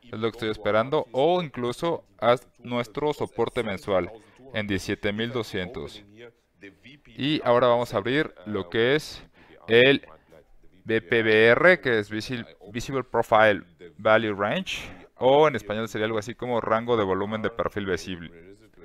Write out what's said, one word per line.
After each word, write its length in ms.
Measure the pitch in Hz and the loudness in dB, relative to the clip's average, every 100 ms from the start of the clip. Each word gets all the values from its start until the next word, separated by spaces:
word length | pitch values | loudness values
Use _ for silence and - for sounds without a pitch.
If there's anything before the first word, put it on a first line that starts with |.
es 160 | 120 110 | -16 -6
lo 100 | 110 | -6
que 80 | - | -4
estoy 120 | 110 | -6
esperando, 580 | 107 104 107 123 151 - | -4 0 0 0 -2 -2
o 300 | 127 156 180 | 0 2 0
incluso 640 | 160 123 120 120 170 165 - _ | -4 -6 -6 -4 -6 -6 -10 _
a 140 | 113 123 - _ | 0 0 -2 _
nuestro 540 | 120 120 117 - 147 | -8 -6 -6 -4 -4
soporte 500 | 147 107 - 117 - | -2 -6 -4 -4 -2
mensual 480 | 110 95 - 95 87 - - _ 135 | -6 -6 -2 0 -2 -8 -20 _ -12
en 140 | 113 104 | -8 -4
diecisiete 440 | 95 - 101 107 | -4 -4 -4 -4
mil 200 | 104 117 | -4 -4
doscientos. 720 | 120 104 98 90 - 76 - 101 107 120 _ _ _ 101 - 127 143 _ | -6 -6 -6 -8 -10 -14 -16 -20 -20 -20 _ _ _ -20 -20 -20 -20 _
Y 340 | - 135 156 | -8 -4 -2
ahora 220 | 127 120 123 | 2 4 4
vamos 300 | 120 120 113 | 2 0 -4
a 20 | |
abrir 380 | 107 139 156 - 90 | -2 -2 -2 -8 -8
lo 240 | 101 87 | -6 -4
que 240 | 113 120 | 0 2
es 300 | 151 - - - _ _ - - | 0 -2 -14 -20 _ _ -20 2
el 380 | 117 131 139 - 80 _ 80 _ - - 92 101 | 6 6 4 -2 -20 _ -20 _ -20 -20 _ -4
B 160 | 113 | -4
P 200 | - 117 | 0 0
V 240 | 110 107 113 | 4 6 6
R, 320 | 123 165 175 | 6 6 4
que 180 | 135 113 | 2 -2
es 120 | 101 | -2
Visi-, 360 | 107 - 123 101 78 98 | -8 -8 -10 -10 -18 -14
Visible 320 | 113 - 135 | -12 -8 -8
Profile 580 | 120 117 - 110 110 98 - _ - - | -4 -4 2 6 6 4 -4 _ -20 -4
Value 360 | 110 110 113 | 2 4 2
Range, 420 | 98 104 160 190 - - - - _ | -2 -2 -4 -6 -10 -12 -18 -20 _
o 300 | 123 139 156 | 4 6 4
en 80 | 123 | 2
español 320 | - 107 113 | -6 -6 -6
sería 180 | 110 107 | -4 -4
algo 120 | 113 | -4
así 160 | 104 | -6
como 280 | 113 123 117 | -10 -6 -4
rango 360 | 104 110 117 117 | 0 0 0 0
de 60 | |
volumen 400 | 98 92 101 110 | 0 -2 -2 -4
de 80 | 104 | -6
perfil 340 | - 87 107 98 | -4 -6 -6 -4
visible. 720 | 87 - 87 82 85 90 101 _ _ | -6 -6 -12 -14 -18 -20 -20 _ _